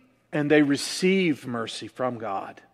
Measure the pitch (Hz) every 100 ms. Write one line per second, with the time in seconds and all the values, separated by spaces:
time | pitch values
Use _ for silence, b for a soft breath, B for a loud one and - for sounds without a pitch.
0 | _ _ _ 151 147 151 143 139 - -
1 | 185 190 175 131 127 117 110 - 110 -
2 | 127 117 107 95 87 - _